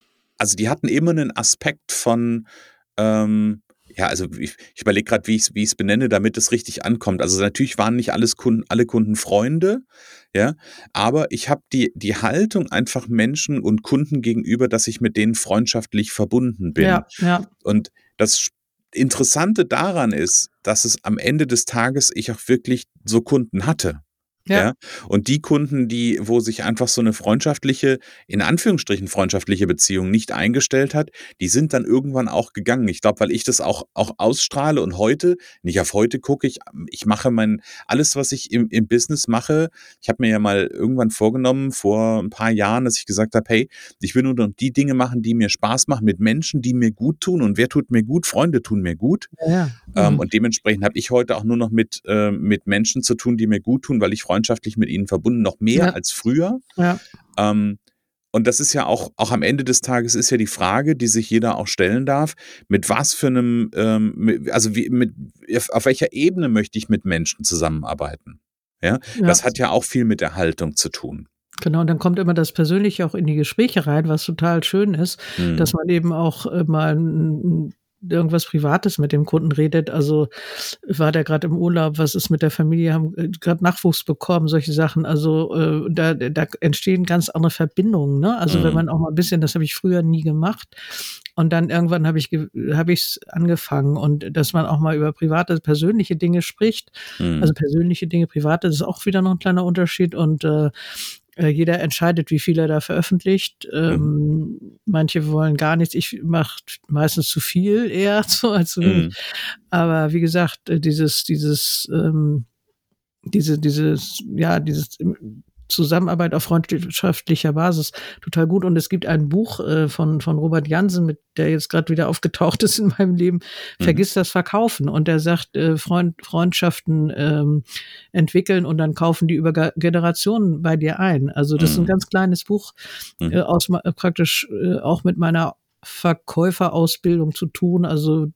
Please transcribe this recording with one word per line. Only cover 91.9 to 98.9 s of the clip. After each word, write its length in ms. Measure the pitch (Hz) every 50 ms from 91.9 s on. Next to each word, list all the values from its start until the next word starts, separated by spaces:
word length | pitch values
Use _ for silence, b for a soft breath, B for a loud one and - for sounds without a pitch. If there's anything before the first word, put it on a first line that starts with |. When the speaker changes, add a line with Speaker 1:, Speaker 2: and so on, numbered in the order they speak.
| 175 165 156
Speaker 2:
hab 100 | 160 160
ich 120 | 156 139 -
ge-, 200 | 170 156 156 - - - - - 147
hab 140 | 160 165 170
ich's 300 | 175 - - - - - - -
angefangen 680 | - 160 170 175 170 - - - 143 143 139 143 147
und 280 | - 143 143 147 147 - -
dass 220 | 147 160 143 - -
man 140 | 165 160
auch 120 | - 156 147
mal 160 | 156 156 156
über 160 | 151 151 151
private, 480 | 147 - 165 156 156 170 175 - 170 160
persönliche 560 | - 156 151 147 160 185 220 220 185 - 175
Dinge 280 | 151 180 170 175 175 -
spricht. 480 | - - - 214 226 220 - - _ - B B B B
Speaker 1:
Mhm. 240 | B 175 175 165 151
Speaker 2:
Also, 120 | - 156 156
persönliche 500 | - 147 139 151 165 170 175 170 - 180
Dinge, 220 | 160 175 170 165
private, 400 | - - 151 147 151 165 170 -
das 80 | 170 151
ist 80 | 139 180
auch 240 | -